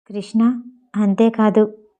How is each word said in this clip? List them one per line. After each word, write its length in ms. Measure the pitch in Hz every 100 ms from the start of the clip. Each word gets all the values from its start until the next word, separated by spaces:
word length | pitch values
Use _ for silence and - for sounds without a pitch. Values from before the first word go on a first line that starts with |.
| _
"కృష్ణ, 540 | 202 196 220 233 247 - - _ 208
అంతేకాదు, 840 | 202 190 226 220 214 214 214 - _